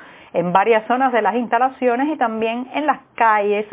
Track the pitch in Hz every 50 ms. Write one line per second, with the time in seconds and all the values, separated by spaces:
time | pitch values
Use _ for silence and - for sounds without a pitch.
0 | - - - - - - - 175 170 180 175 190 202 226 226 214 220 - 233 254
1 | 269 262 240 226 214 185 208 247 240 202 233 233 254 262 262 - 254 247 233 247
2 | 277 302 311 - 254 220 220 220 220 226 233 247 254 - - 285 302 294 247 -
3 | - _ - - 233 226 214 214 202 208 208 208 214 208